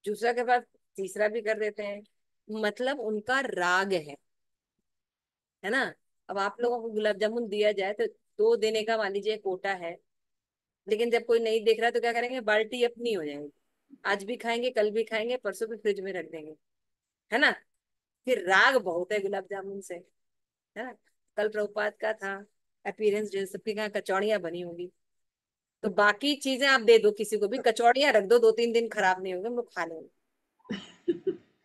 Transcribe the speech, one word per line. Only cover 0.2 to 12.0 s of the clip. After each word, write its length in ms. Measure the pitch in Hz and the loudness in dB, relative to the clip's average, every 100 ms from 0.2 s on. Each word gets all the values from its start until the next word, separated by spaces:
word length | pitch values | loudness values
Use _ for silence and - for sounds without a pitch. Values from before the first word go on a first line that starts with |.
| 233 | -2
के 120 | 240 | 0
बाद 220 | 240 247 240 _ _ - | 2 0 0 _ _ -10
तीसरा 320 | 190 202 214 | -8 -2 -2
भी 120 | 226 | -2
कर 180 | 208 208 | -4 -2
देते 240 | 214 208 | -4 -6
हैं। 200 | 202 202 214 _ _ _ - | -8 -10 -14 _ _ _ -10
मतलब, 500 | 214 214 208 254 277 | -4 -4 -2 -4 -2
उनका 400 | 220 214 214 262 | -4 -4 -2 -2
राग 520 | 262 180 175 180 196 | -2 -2 2 2 2
है, 240 | 185 151 139 _ _ _ _ _ _ _ _ _ _ _ _ _ _ | -2 -4 -16 _ _ _ _ _ _ _ _ _ _ _ _ _ _
है 60 | 185 | -4
ना? 240 | 254 214 - _ _ - | -2 -4 -8 _ _ -8
अब 100 | 190 | -4
आप 180 | 196 202 | -4 -2
लोगों 200 | 240 240 | -2 -2
को 80 | 226 | -4
गुलाब 280 | 214 214 202 | -2 -2 0
जामुन 320 | 214 226 233 | -2 -2 -4
दिया 240 | 208 208 | 0 2
जाए, 200 | 196 190 | 2 -2
तो 140 | 214 226 | -2 -4
दो 500 | - _ - 220 233 | -6 _ 0 2 4
देने 260 | 214 220 | 2 0
का, 140 | 214 226 | 0 -2
मान 160 | 202 | -2
लीजिए, 240 | 202 202 214 | -2 -2 -2
कोटा 360 | 190 185 196 | -4 -4 -4
है, 260 | 185 170 175 _ _ _ _ _ _ _ _ - | -4 -6 -10 _ _ _ _ _ _ _ _ -2
लेकिन 220 | 214 240 | 0 2
जब 160 | 233 233 | 0 2
कोई 120 | 233 | 2
नहीं 260 | 226 226 | 4 2
देख 160 | 214 220 | 2 2
रहा, 100 | 233 | 2
तो 100 | 240 | 2